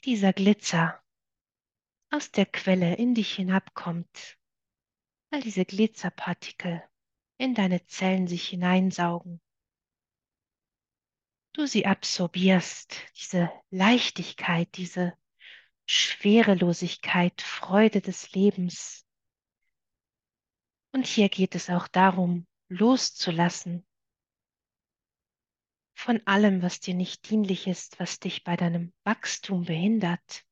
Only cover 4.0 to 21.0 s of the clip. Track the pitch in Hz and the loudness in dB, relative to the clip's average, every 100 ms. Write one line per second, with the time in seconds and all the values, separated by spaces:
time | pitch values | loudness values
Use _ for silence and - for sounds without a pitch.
4 | 170 - - - _ _ _ _ _ _ | -10 -16 -20 -20 _ _ _ _ _ _
5 | _ _ _ 294 226 196 180 196 220 - | _ _ _ -8 -6 -2 -4 2 0 0
6 | 180 - - 175 - - 185 170 - _ | -8 -8 -8 -8 -10 -10 -8 -8 -10 _
7 | _ _ _ _ 262 233 190 180 _ - | _ _ _ _ -2 0 2 0 _ -4
8 | 190 190 185 175 - 180 180 185 190 180 | 0 0 0 -4 -6 -2 2 4 2 0
9 | 175 170 175 170 _ _ _ _ _ _ | -2 -2 -8 -18 _ _ _ _ _ _
10 | _ _ _ _ _ _ _ _ _ _ | _ _ _ _ _ _ _ _ _ _
11 | _ _ _ _ _ - 294 220 196 196 | _ _ _ _ _ -4 -2 0 2 0
12 | - - 175 180 185 185 - - - - | -2 -4 -4 2 4 4 2 -12 -16 -18
13 | - - - 185 170 - _ 185 190 247 | -18 -18 -6 -2 -2 -4 _ 2 4 4
14 | - - 175 - - 175 175 - 180 - | 2 -6 -12 -8 -2 -2 -2 -6 -10 -4
15 | 175 - _ _ - - _ _ - - | -4 -4 _ _ -20 -20 _ _ -2 0
16 | - - 208 220 214 190 175 170 175 - | 0 0 4 6 6 4 4 0 -4 -8
17 | - 180 180 - - - - 190 220 208 | -2 2 2 -2 -10 -10 0 4 6 4
18 | 185 185 - 196 202 196 180 - - - | -2 -10 -8 2 2 2 -6 -6 -14 -18
19 | _ _ _ _ _ _ _ _ _ _ | _ _ _ _ _ _ _ _ _ _
20 | _ _ _ _ _ _ _ _ _ 262 | _ _ _ _ _ _ _ _ _ -4